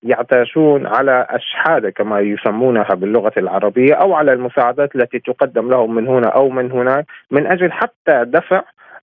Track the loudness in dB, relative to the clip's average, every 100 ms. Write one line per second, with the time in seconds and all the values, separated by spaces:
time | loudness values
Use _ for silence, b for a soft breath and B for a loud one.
0 | -4 -2 2 0 2 2 2 2 0 0
1 | 2 0 0 -6 -6 -4 0 0 -2 -4
2 | -2 -2 -2 -2 -4 0 2 2 0 -2
3 | 0 0 0 -2 -2 -2 -2 2 2 4
4 | 2 2 2 0 0 0 0 0 -2 -2
5 | -4 -4 -6 -2 -2 -2 0 0 0 -2
6 | 0 0 2 2 0 0 -4 -2 0 -2
7 | -4 B B -2 0 0 -2 -2 -6 _
8 | 0 0 2 -2 0 -2 -4 _ B B